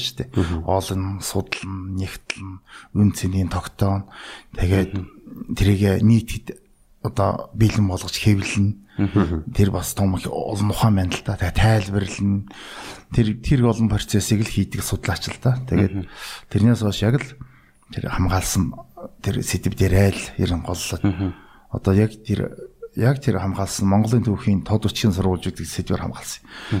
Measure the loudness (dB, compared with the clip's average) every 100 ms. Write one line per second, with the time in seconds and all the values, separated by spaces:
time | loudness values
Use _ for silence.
0 | -6 -6 -4 -2 0 -2 0 0 0 -4
1 | -4 -6 -4 -4 -4 -8 -8 -8 -6 -6
2 | -6 -8 -12 -12 -12 -14 _ -20 -8 2
3 | 2 2 -2 -2 -2 -4 -8 -2 0 0
4 | -4 -14 -18 -18 -16 -2 2 2 0 -4
5 | -8 -14 -18 -16 -8 0 4 4 4 4
6 | 6 6 4 -6 -8 -14 _ _ _ _
7 | -6 0 0 0 -6 2 2 4 0 0
8 | -6 0 2 2 2 0 0 0 -8 -2
9 | 0 2 2 0 -4 2 2 2 -4 0
10 | 0 0 -2 -4 -4 0 0 2 4 4
11 | 2 -2 -4 -2 0 4 4 4 2 -2
12 | -2 -2 0 0 -2 -14 -18 -16 -16 -18
13 | -4 0 2 0 2 4 4 2 2 0
14 | 0 0 2 0 0 0 -2 -2 -4 -4
15 | -2 -4 -4 -4 0 0 0 2 2 0
16 | -8 -10 -14 -16 -4 2 4 4 2 0
17 | 2 0 -2 -16 -20 _ _ _ _ -8
18 | -6 0 0 0 0 -2 -2 -4 -16 -18
19 | -18 -8 -4 -4 -2 -2 -2 0 2 6
20 | 4 2 -6 -2 -2 0 -4 -6 -6 -2
21 | -2 0 -4 -6 -18 -20 _ -4 2 4
22 | 4 0 -4 -2 -2 -8 -18 _ -14 0
23 | 2 2 0 0 -2 -4 -4 0 2 4
24 | 4 2 2 0 2 0 2 0 0 0
25 | 0 2 2 0 -2 -6 -10 -8 -4 -4
26 | -4 -10 -12 -14 -16 -18 -4 0